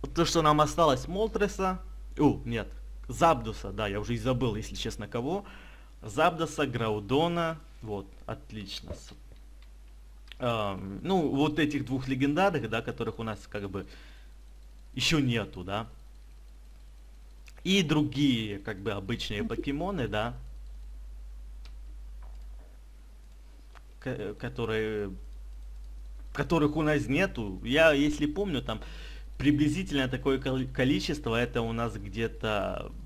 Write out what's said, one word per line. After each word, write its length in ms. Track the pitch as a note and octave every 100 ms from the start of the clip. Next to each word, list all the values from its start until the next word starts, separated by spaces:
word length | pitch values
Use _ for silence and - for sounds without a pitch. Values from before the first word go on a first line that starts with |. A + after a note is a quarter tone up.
вот 120 | -
то, 120 | - E3
что 160 | E3+
нам 180 | D#3 D3+
осталось, 460 | D3 E3+ D#3+ B2+ D3
Молтреса, 720 | F#3 A3 G3 G3+ - F#3+ F#3 - - - -
о, 220 | D3 C3+ A#2+
нет, 220 | A#2 G2 - - - -
Запдуса, 640 | A#2 E3 C#3 A2+ G#2 G2+
да, 160 | G2 G#2
я 120 | G2+
уже 160 | G#2 A#2+
и 20 |
забыл, 380 | A#2 B2 B2 G#2
если 200 | A2 G2
честно, 320 | A#2 - G#2
кого. 380 | B2 C3 F#3+ G3+ - - - - -
Запдоса, 640 | A2 A2 E3 E3 D#3+ - C#3
Граудона, 920 | B2 A2+ G#2+ G2+ C3+ E3+ E3+ E3 D#3+ - -
вот, 260 | G#2+ G2+ F#2+ - -
отлично. 680 | A2+ - A2 G2 - - - - - - - - - - - - - - - - -
Ам, 600 | B2 A2+ G#2 F#2+ G2 G2+
ну, 280 | - D3 D3
вот 300 | C3+ D3+ -
этих 260 | D3+ C#3+ B2
двух 220 | C3 B2+
легендарных, 640 | C3 C#3 D3+ G3 D#3 A2
да, 120 | A2+
которых 380 | A#2 A2+ A2 G#2+
у 40 |
нас 160 | A2+ G#2 -
как 200 | G#2+ G2
бы 160 | F#2+ F#2 - - - - - - - - - - -
еще 240 | - D#3
нету, 440 | C3 A#2 G2 F#2+
да. 240 | F2+ G2+ A#2 - - - - - - - - - - - - - - - - -
И 180 | E3+ G3
другие, 760 | D#3+ D#3 C#3+ B2 C#3+ A#2 G#2+ G2
как 200 | A2+ G2+
бы, 120 | G#2
обычные 520 | G2+ G2 A#2 - G#2
покемоны, 640 | A2+ A2+ C3 C#3+ F3+ F#3+ A2+
да. 280 | G#2 A2+ B2+ - - - - - - - - - - - - - - - - - - - - - - - - - - - - - - - - - - - -
К-, 360 | B2+ B2 G2+ G#2+
которые, 720 | B2 B2+ A2+ A2 A2 G#2+ G2+ F#2 - - - - - - - - - - -
которых 420 | - C#3 E3 D3 D#3
у 60 |
нас 260 | D3+ D3+ G#2+
нету. 520 | C#3+ F#3+ B2 G#2 F#2
Я, 280 | A2 C#3 D#3+
если 320 | C#3+ D3 D3 D3
помню, 340 | D3+ G3+ C#3
там 200 | A#2 A2 - - - - - -
приблизительно 680 | C3 D3 D3 D#3+ F#3+ C#3+ C3
такое 320 | B2+ C#3 C3
кол-, 280 | C3 C3 C3
количество, 640 | - B2+ F3 - D3+ A#2 A2+
это 260 | A#2+ A#2+
у 100 | A#2
нас 220 | A2+ A#2 G#2
где-то 960 | G2+ G2+ A2+ - A2 G#2 F#2+ - - -